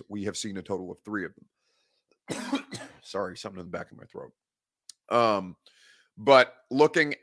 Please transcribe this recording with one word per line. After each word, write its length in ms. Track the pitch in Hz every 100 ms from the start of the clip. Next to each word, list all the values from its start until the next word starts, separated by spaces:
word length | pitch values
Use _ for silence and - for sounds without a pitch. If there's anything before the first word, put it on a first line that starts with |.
| -
We 160 | 104
have 140 | 98 95
seen 200 | 107 95
a 40 |
total 300 | 87 92 90
of 80 | -
three 260 | - 104 80
of 80 | - _ _ _ _ _ _ _ _ -
them. 340 | 165 - 277 - - -
<coughs> 100 | -
Sorry, 340 | - 95 92 92
something 240 | 107 95
in 60 | 87
the 60 | 85
back 160 | -
of 60 | 107
my 60 | -
throat. 260 | - - _ _ _ _ _ - - -
Um, 460 | 120 117 101 92 - _ _ - _ _ -
but 380 | 110 131 123 - -
looking 460 | 131 151 170 151 151